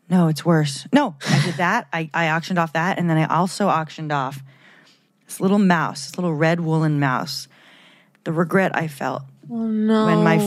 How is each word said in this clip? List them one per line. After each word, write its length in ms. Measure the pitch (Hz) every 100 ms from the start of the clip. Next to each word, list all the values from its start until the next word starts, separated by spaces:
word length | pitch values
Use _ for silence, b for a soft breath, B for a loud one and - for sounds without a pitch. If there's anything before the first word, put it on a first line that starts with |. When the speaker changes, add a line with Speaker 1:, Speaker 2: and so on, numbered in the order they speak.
| _
Speaker 1:
No, 200 | 180 165
it's 140 | 147
worse. 440 | - 160 147 135 -
No, 260 | 285 269 147 -
I 160 | 143
did 120 | 180 156
that. 300 | 180 226 -
I, 160 | 165 160
I 160 | 165 165
auctioned 280 | 160 160 180
off 140 | 165
that, 260 | 165 175 -
and 120 | 175
then 80 | 160
I 80 | 156
also 420 | 156 180 - 196
auctioned 420 | 156 156 - 156
off 320 | 147 131 139 b b b b b b b _ _
this 120 | -
little 200 | 185 208
mouse, 480 | 190 170 131 - -
this 100 | -
little 160 | 180
red 280 | 151 160 170
woolen 380 | 160 160 156 147
mouse. 480 | 139 123 - - - b b b b b b _
The 80 | -
regret 420 | 160 170 190 185
I 140 | - 156
felt 360 | 143 131 135 139 - -
Speaker 2:
Oh, 160 | 233 226
no. 400 | 214 214 220 214
Speaker 1:
when 180 | 165
my 140 | 165 165